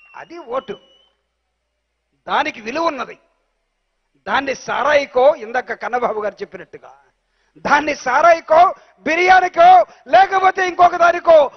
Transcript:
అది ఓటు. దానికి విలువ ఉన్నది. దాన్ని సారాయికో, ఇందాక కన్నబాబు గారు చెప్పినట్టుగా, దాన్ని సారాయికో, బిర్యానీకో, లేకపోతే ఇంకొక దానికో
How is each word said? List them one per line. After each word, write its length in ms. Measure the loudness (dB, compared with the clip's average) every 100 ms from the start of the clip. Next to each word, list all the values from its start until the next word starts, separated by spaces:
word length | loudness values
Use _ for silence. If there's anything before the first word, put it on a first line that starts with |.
| _ -20
అది 220 | -20 -20
ఓటు. 400 | -12 -12 -10 -18 _ _ _ _ _ _ _ _ _ _ _ _ _ _ -6
దానికి 320 | -6 -6 -10
విలువ 260 | -10 -6 -6
ఉన్నది. 320 | -6 -14 -18 _ _ _ _ _ _ _ _ _ _
దాన్ని 380 | -6 -6 -6
సారాయికో, 800 | -10 -8 -6 -2 -2 -2 0 2
ఇందాక 380 | 0 -6 -8 -8
కన్నబాబు 480 | -12 -8 -6 -6 -6
గారు 140 | -10
చెప్పినట్టుగా, 600 | -12 -18 -18 -20 -20 -20 _ _ _ _ _ _ _
దాన్ని 380 | -2 -2 -2 -8
సారాయికో, 760 | -4 0 2 2 2 2 2 0 _ _
బిర్యానీకో, 880 | -6 -2 2 2 2 2 6 6 2 _ 0
లేకపోతే 600 | 2 2 0 -2 -2 -4
ఇంకొక 280 | 0 0 2
దానికో 540 | 0 0 4 4 4